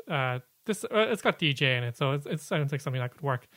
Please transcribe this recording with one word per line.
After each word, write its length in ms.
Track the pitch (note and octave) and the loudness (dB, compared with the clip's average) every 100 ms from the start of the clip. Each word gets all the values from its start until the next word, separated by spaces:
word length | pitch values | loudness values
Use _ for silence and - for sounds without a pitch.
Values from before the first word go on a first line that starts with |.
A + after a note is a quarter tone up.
| - | -4
uh, 320 | C#3+ B2+ B2+ - _ - | -2 -2 -4 -8 _ -6
this, 180 | G3+ | -4
uh, 40 | - A3 A3 | 0 2 2
it's 140 | G#3+ | 2
got 160 | A3+ - | 0 2
D 160 | D#3 | 2
J 240 | C3 C3+ B2 | 2 2 2
in 40 | |
it, 140 | A#2+ - | -2 0
so 160 | C#3 | 0
it, 140 | C#3+ - | 0 -2
it 140 | D#3 | -6
sounds 300 | - E3 C#3 | -2 -2 0
like 100 | C#3+ | -2
something 180 | C#3+ B2+ | -4 -4
that 120 | B2 | -4
could 100 | - | -4
work. 260 | C#3 B2+ - | -2 -2 -6